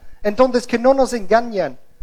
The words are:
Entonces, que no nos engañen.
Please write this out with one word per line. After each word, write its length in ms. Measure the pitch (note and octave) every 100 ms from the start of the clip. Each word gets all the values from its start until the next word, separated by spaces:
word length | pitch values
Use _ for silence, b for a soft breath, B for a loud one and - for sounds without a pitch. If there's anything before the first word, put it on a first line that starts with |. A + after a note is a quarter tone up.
| b b
Entonces, 440 | G#3 G#3 B3+ B3 A#3
que 120 | A#3
no 140 | A#3+
nos 220 | C4+ B3+ A#3+
engañen. 640 | G3 A3 A#3+ G#3 D#3 B2+ - -